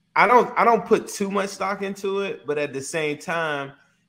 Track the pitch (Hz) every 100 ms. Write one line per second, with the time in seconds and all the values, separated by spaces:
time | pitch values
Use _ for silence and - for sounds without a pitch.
0 | _ - 185 247 208 - 202 226 - 208
1 | - - 196 196 196 - 190 196 196 196
2 | 196 196 196 156 135 147 143 131 135 165
3 | 151 147 - 170 160 147 139 135 _ _